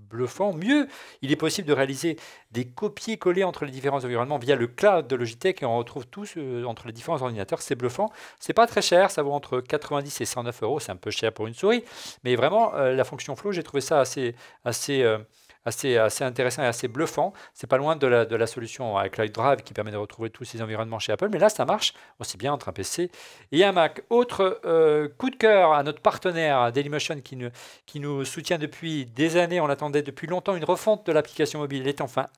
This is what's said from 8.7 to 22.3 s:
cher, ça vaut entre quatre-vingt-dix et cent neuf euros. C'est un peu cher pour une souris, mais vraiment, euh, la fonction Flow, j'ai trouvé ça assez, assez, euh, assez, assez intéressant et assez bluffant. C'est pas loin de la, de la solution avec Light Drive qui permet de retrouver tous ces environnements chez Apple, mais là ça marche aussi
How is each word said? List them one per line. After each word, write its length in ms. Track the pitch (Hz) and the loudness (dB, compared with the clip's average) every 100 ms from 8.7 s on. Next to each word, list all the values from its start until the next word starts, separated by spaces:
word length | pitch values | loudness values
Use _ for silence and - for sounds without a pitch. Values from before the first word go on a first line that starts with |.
| 208 | 4
cher, 280 | - 180 196 | 4 6 6
ça 120 | - | 2
vaut 100 | 143 | -2
entre 280 | 143 - 127 | -2 -2 -4
quatre-vingt-dix 640 | 123 120 - 143 143 - | -2 -4 -2 -4 -4 -6
et 20 | |
cent 180 | 117 123 | -6 -4
neuf 200 | 117 - | -6 -4
euros. 180 | 110 147 | -2 -2
C'est 100 | - | -4
un 60 | 90 | -8
peu 140 | 107 | -8
cher 220 | - 110 | -2 -2
pour 160 | - 110 | -2 -8
une 60 | |
souris, 300 | 117 196 240 240 - - - | 0 2 2 -2 -14 -16 -6
mais 120 | 123 120 | 0 2
vraiment, 380 | 139 214 226 | 4 4 2
euh, 200 | - 131 | 2 2
la 100 | 131 | 2
fonction 320 | 123 143 - 131 | 0 -4 -10 -8
Flow, 140 | 202 | -6
j'ai 140 | 175 | -6
trouvé 160 | 160 135 | -4 -4
ça 200 | - 156 | 2 2
assez, 360 | 123 143 123 120 - - | 2 0 -4 -6 -16 -10
assez, 380 | 123 113 - 139 | -6 -4 -2 2
euh, 160 | 117 107 107 _ _ _ | 4 2 -4 _ _ _
assez, 320 | 120 - 139 117 | -8 -4 2 4
assez 260 | 107 - | 4 0
intéressant 400 | 131 120 127 123 | -4 0 -2 0
et 40 | 127 | -2
assez 200 | 117 120 | -2 -4
bluffant. 460 | 120 160 - 175 - - | -4 -4 -2 -4 -6 -20
C'est 120 | - 120 | -18 0
pas 100 | 131 | 2
loin 200 | 147 160 | 2 2
de 100 | 135 | 4
la, 180 | 120 | 4
de 120 | 110 113 | 4 0
la 100 | 113 | 0
solution 500 | 127 113 - 120 98 | -4 -10 -8 -2 -2
avec 200 | 98 - | -2 -2
Light 180 | 107 | -4
Drive 280 | 110 127 135 | 0 0 0
qui 100 | - | -2
permet 180 | - 107 | -8 -6
de 60 | 104 | -6
retrouver 340 | 104 - 113 | -8 -8 -10
tous 140 | - | -10
ces 180 | 120 113 | -12 -10
environnements 380 | 110 107 113 110 | -6 -6 -6 -6
chez 120 | - | -4
Apple, 160 | 104 208 | -2 -2
mais 100 | 165 | 2
là 80 | 214 | 2
ça 160 | - | 2
marche 280 | 135 214 - - - - | 0 0 -2 -6 -18 -14
aussi 160 | 117 | -12